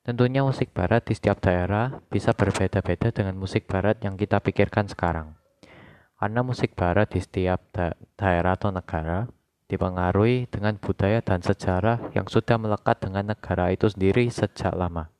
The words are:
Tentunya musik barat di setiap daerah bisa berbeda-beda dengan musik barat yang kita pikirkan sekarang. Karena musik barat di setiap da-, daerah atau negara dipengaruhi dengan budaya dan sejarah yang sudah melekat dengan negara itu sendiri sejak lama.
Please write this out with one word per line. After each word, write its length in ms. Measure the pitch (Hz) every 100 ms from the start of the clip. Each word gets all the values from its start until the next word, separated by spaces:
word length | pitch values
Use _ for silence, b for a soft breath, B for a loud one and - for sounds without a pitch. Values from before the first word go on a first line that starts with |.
Tentunya 400 | - 120 123 135
musik 320 | 135 131 127
barat 320 | - 90 117 -
di 80 |
setiap 240 | 107 104 101 98
daerah 560 | 90 90 104 123 139 _
bisa 240 | 104 -
berbeda-beda 800 | 113 95 - 95 98 - 87 120
dengan 240 | - 98 95
musik 320 | 95 110 -
barat 320 | 95 101 107
yang 160 | 104 95
kita 240 | 101 101
pikirkan 480 | - - 101 - 101
sekarang. 480 | - 85 80 78 78 _ _ B B B B B _
Karena 240 | 104 113
musik 320 | 127 120 -
barat 400 | - 87 90 107
di 80 | 95
setiap 400 | - - 90 92 _
da-, 240 | - 85 - - -
daerah 400 | 98 87 87 92
atau 160 | 104
negara 560 | 92 - 80 80 87 120 _ _ _ _
dipengaruhi 800 | 95 95 90 90 95 110 127 123
dengan 320 | 101 104 104
budaya 400 | - - 98 113
dan 240 | - 92 -
sejarah 720 | 98 - 92 107 117 - 101
yang 80 | 98
sudah 320 | 123 - 117
melekat 400 | 110 104 - -
dengan 320 | 98 98 101
negara 400 | 110 - 90 90
itu 160 | 95 110
sendiri 320 | 98 95 120 120
sejak 400 | - 104 - 95
lama. 400 | 87 87 85 80